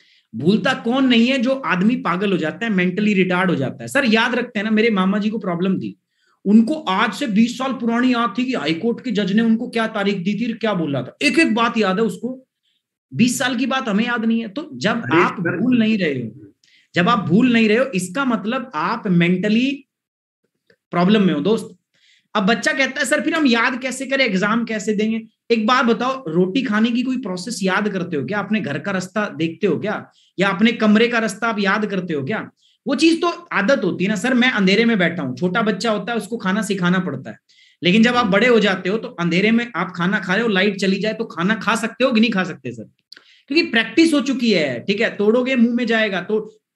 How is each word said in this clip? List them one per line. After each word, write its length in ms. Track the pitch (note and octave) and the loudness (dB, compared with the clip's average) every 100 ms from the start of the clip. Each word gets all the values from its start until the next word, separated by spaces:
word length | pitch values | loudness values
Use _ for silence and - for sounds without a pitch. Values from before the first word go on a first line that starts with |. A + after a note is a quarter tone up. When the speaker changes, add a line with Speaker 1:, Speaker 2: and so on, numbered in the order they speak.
| _ _ _ | _ _ _
Speaker 1:
भूलता 400 | A2+ D3+ A3 - | -4 0 2 0
कौन 320 | - A#3 C4 C4 | -2 -2 0 2
नहीं 200 | A#3 A#3 | 4 4
है? 120 | C4+ | 2
जो 120 | A#3+ | 0
आदमी 460 | C4+ D#3+ F3+ G#3 B3+ | -2 -2 2 2 0
पागल 360 | F3 F3 G3+ | -2 -2 0
हो 60 | F3 | -2
जाता 280 | D#3 D#3+ A#3 | -2 -4 -2
है, 60 | |
mentally 420 | F#3 F3+ F3+ G#3+ | 0 0 0 0
retard 360 | F#3+ F3+ F3+ F#3 | 2 2 2 0
हो 60 | C#3+ | 0
जाता 280 | B2 - | -2 -6
है। 40 | A#2 | -4
सर 160 | C4 | -2
याद 300 | C4+ G#3+ A#3+ | 2 2 2
रखते 240 | B3 A#3+ G#3 | -2 -4 -6
हैं 60 | |
ना, 60 | G#3+ | -2
मेरे 200 | G#3+ A#3 | 2 2
मामा 280 | G3 F#3+ G#3 | 2 0 0
जी 120 | G#3+ | -2
को 80 | A3 | -4
problem 400 | F#3+ E3+ G3 E3+ | -6 -2 -2 -2
थी, 200 | G#2 - _ _ _ _ | -4 -12 _ _ _ _
उनको 300 | G3 A3 A3+ | 4 4 4
आज 400 | D#4 - F#3+ A#3 | -2 -2 0 -2
से 120 | - C#4+ | -2 -2
बीस 320 | G3 A#3 - | 2 2 0
साल 140 | C4+ | -6
पुरानी 400 | C4 A#3 A#3 B3+ | -4 -2 0 0
याद 220 | A#3+ A#3+ - | 0 -2 -4
थी 60 | |
कि 100 | B3+ | -4
हाई 200 | G#3+ C#3+ | -4 -4
कोर्ट 300 | E3 A#3 A3+ | -2 -2 -4
के 60 | B3+ | -4
जज 220 | G3 F#3 | -4 0
ने 100 | G#3+ | 0
उनको 260 | A#3 A3+ B3 | 2 0 -2
क्या 180 | A3+ A3 | -4 -4
तारीख 300 | A3 G3 F#3+ | -2 -2 -2
दी 180 | E3+ | -4
थी, 180 | G3+ A#3+ | -4 -4
क्या 220 | A3+ A3 | -4 -4
बोला 280 | F#3 D3+ C3+ | -2 -2 -4
था, 140 | A#2+ - | -6 -4
एक 160 | C#4+ B3 | 0 2
एक 160 | D#4+ | 2
बात 240 | A3 A#3 A3+ | 2 0 2
याद 200 | G3 F#3 | 0 2
है 60 | |
उसको। 400 | A3+ F3 A#3 C4 _ _ _ _ _ _ _ | -2 -2 -10 -10 _ _ _ _ _ _ _
बीस 240 | C3+ B3 - | 0 0 2
साल 180 | B3+ B3 | -2 -2
की 100 | B3+ | -2
बात 220 | C4 B3+ | -2 -2
हमें 180 | G3 A#3+ | 0 0
याद 180 | A#3+ | 0
नहीं 160 | A3+ A3+ | 0 0
है। 80 | A3+ | -2
तो 220 | C#4 E4 | -10 -12
जब 160 | B3 F#3+ | -4 -2
Speaker 2:
अरे 320 | A#3 B2 D#3+ | -2 0 2
Speaker 1:
आप 100 | A3+ | 2
Speaker 2:
सर। 260 | - E3+ F3+ | 0 -4 0
Speaker 1:
भूल 200 | B3 A#3+ | 2 4
नहीं 200 | G#3+ G#3+ | 4 2
रहे 140 | E3 | 0
हो, 420 | C3 A2+ G2+ G2+ _ _ _ _ | -2 -6 -12 -20 _ _ _ _
जब 140 | E3 F3+ | 0 2
आप 200 | A#3 C3+ | 2 2
भूल 240 | F#3+ B3+ | 4 4
नहीं 160 | A#3 A3 | 4 4
रहे 100 | A3 | 2
हो, 60 | |
इसका 400 | C4+ F#3 - C#4+ | 2 -2 -4 -4
मतलब 460 | C4 A3 G3 C4 B3+ | -2 -2 -2 -6 -6
आप 280 | D3+ F3 A3+ G#3 | -6 -4 -4 0
mentally 800 | F3 E3+ F3+ G#3 A3 C4+ C#4 _ _ _ _ _ _ _ _ _ _ - | 2 4 2 2 2 0 -4 _ _ _ _ _ _ _ _ _ _ -6
problem 320 | E3+ F3+ A3 | 0 4 4
में 120 | F#3 | 4
हो 60 | D3 | 2
दोस्त। 280 | F3 A3+ - - _ _ _ _ _ | 0 0 -2 -18 _ _ _ _ _
अब 120 | G#3+ G3+ | -2 0
बच्चा 260 | A#3 D4+ | 2 0
कहता 280 | C#4 C4 C#4+ | 0 -2 -2
है, 60 | C#4+ | 0
"सर 140 | D4 | 0
फिर 140 | C4+ | 0
हम 120 | E4 C#4+ | 2 2
याद 360 | A#3 B3 B3+ | 2 0 -2
कैसे 240 | C4 B3+ C4 | -8 -8 -4
करें, 180 | C4+ | 0
Exam 400 | B3+ F#3 G#3 A#3 | 0 0 0 0
कैसे 300 | A3+ A3 A3 | -2 -4 -2
देंगे?" 280 | G#3 A3 A3+ - _ - | 0 0 -2 -6 _ -2
एक 160 | A#3 G#3+ | 0 2
बात 180 | B3+ | 2
बताओ, 400 | A#3+ A#3 B3 C4 D#3+ | 4 2 0 -4 -2
रोटी 340 | E3 F#3 C4 | 0 2 0
खाने 280 | G3+ G#3 A#3 | 0 0 2
की 120 | A#3 | 0
कोई 140 | C4 C4 | -2 -4
process 440 | G#3 F#3 B3 A3+ | -4 -8 -8 -4
याद 260 | F#3 F#3+ G#3 | -2 0 -2
करते 280 | F#3 F3 D3 | -4 -4 -4
हो 80 | |
क्या? 140 | C3+ G#3 | -4 -4
अपने 220 | G3+ G#3+ | -2 -2
घर 180 | C#3+ D3+ | -2 -6
का 120 | G3+ | -4
रास्ता 440 | F#3+ F3+ G#3+ G3+ C#3+ | -6 -4 -6 -6 -4
देखते 300 | E3 E3 G3+ | -6 -2 -2
हो 120 | C3+ | -2
क्या? 320 | G3+ E3 - _ _ - | -4 -8 -10 _ _ -4
या 100 | G3 | -2
अपने 240 | F3+ A3+ | 2 2
कमरे 360 | A#3 G#3+ G#3+ A#3+ | 4 4 6 4
का 100 | A#3 | 2
रास्ता 300 | A3 - A#3 | -2 -2 -4
आप 80 | G#3 | 0
याद 280 | G3 G#3 G#3 | 0 0 -2
करते 280 | G3 F3+ | -4 -4
हो 100 | D3+ | -6
क्या? 260 | C3+ G#3 C3+ _ _ _ G#3+ | -4 -6 -8 _ _ _ -4
वो 80 | |
चीज 260 | C#4+ D#4+ E4 | 2 2 2
तो 80 | F4 E4 - | -2 -4 -4
आदत 320 | F#3 G3+ C#4 | -2 2 2
होती 200 | G3 - | 0 -2
है 60 | F#3+ | -2
ना 60 | G#3+ | 0
सर। 180 | B3+ | 0
मैं 160 | B3+ B3+ | 2 2
अंधेरे 340 | G#3 F#3 G3+ | 2 2 4
में 140 | A#3 G#3+ | 4 2
बैठा 240 | E3 E3+ | 0 -2
हूँ, 140 | C3+ B2+ | -6 -4
छोटा 260 | F3+ A3+ | -2 0
बच्चा 280 | A3 - A#3 | -2 -2 -2
होता 220 | G#3 G3 | -2 -4
है, 60 | A#3 | -6
उसको 180 | - A#3 | -6 -6
खाना 260 | F#3 G3+ | -2 -2
सिखाना 360 | - F3+ F3 F#3 | -2 -2 0 0
पड़ता 320 | F3 C3 A#2 | -2 -8 -12
है, 80 | - _ _ _ - | -18 _ _ _ -4
लेकिन 180 | F3 G#3+ | 2 4
जब 80 | A#3 | 4
आप 60 | B3 | 4
Speaker 2:
हम्म। 160 | A3 | 2
Speaker 1:
बड़े 140 | G3 B3 | 4 4
हो 140 | A3+ | 4
जाते 280 | G3 F3+ F3+ | 4 0 -2
हो 100 | A3 | -4
तो 100 | E3 | -6
अंधेरे 420 | - E3+ E3+ G#3+ | -4 -2 2 2
में 200 | A3+ A#3+ - | 2 0 -6
आप 160 | - - | -6 -2
खाना 220 | F3+ G#3+ | -2 -2
खा 160 | F#3 | -2
रहे 80 | G3 | 0
हो, 60 | A#3 | 0
लाइट 280 | F#3 G#3 F#3 | 2 0 0
चली 240 | G3 F#3+ | 0 0
जाए 120 | G#3+ | -2
तो 120 | A3 | -4
खाना 300 | A3 E3 F3+ | -8 -4 -2
खा 200 | A3 G3+ | 0 0
सकते 300 | A3+ A3+ - | -2 -2 0
हो 80 | C4 | 2
कि 80 | A3 | 4
नहीं 100 | A#3 | 2
खा 140 | F#3+ | 2
सकते 280 | F3+ - B2 | -4 -6 -10
सर? 180 | A#2 - _ _ - _ _ - | -12 -16 _ _ -20 _ _ -4
क्योंकि 220 | D4 - | -2 0
प्रैक्टिस 440 | A3+ A3 - E4 | 0 0 4 4
हो 60 | D4 | 4
चुकी 320 | C#4 C4+ A#3+ | 0 0 2
है, 280 | F3+ C#3+ A#2+ | 2 0 -4
ठीक 200 | - G3+ | -4 -2
है, 160 | G#3 - | -2 0
तोड़ोगे 400 | G#3 B3 B3 C4 | 2 2 2 2
मुंह 180 | A#3 | 2
में 120 | A#3+ A3+ | 2 0
जाएगा। 340 | A3+ G#3+ F#3 | 0 0 -4
तो 400 | F3 G#3+ G#3 _ _ | -4 -4 -4 _ _